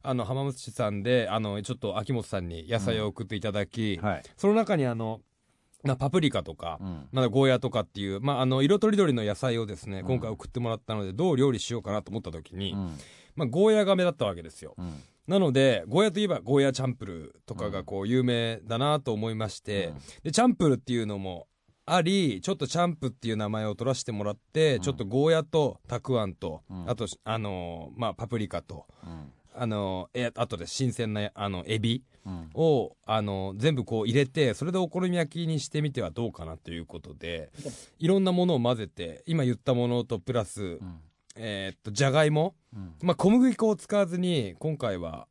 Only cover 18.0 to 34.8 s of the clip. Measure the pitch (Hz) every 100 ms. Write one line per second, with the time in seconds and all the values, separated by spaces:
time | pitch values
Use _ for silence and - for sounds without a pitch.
18 | 101 127 123 120 117 113 101 117 143 147
19 | 131 107 113 110 107 - - 101 85 73
20 | - - 160 185 247 - 160 123 - 120
21 | 107 101 95 87 - _ _ _ - 180
22 | 170 196 160 95 - - 135 170 175 156
23 | 131 - 117 107 104 110 107 101 120 131
24 | - 107 104 104 _ 156 156 123 113 131
25 | 101 123 151 160 156 160 135 - - 120
26 | - 123 101 - 87 78 _ 95 87 113
27 | 104 - 107 113 104 92 87 85 76 92
28 | 117 - 107 117 104 85 - 80 - _
29 | 85 82 73 _ _ - 117 107 98 92
30 | 87 123 120 - 120 90 85 - 127 113
31 | 113 104 104 - 101 92 - 110 113 120
32 | _ _ 98 87 80 80 160 139 98 _
33 | - 110 104 98 95 98 143 139 - 113
34 | 107 127 135 160 135 107 156 185